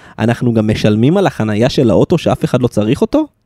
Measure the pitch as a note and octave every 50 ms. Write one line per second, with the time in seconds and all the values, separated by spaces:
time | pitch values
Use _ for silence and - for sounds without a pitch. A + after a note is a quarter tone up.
0 | - - - - A2 A#2 A#2 - - A#2+ A2+ A2+ G#2+ G#2+ G#2+ - - A2 G#2+ G#2+
1 | A2+ C3+ F3 G3+ F#3+ C#3+ - - A2 G#2+ G#2+ G#2 A#2 B2+ - - C3+ A2+ F2+ F2+
2 | C3+ - F#3 D#3+ - G#2 G2 - - D#3 - B2 B2 A#2 - - G#2 G#2+ C#3 -
3 | A3+ - - D4 D#4 - _ _ _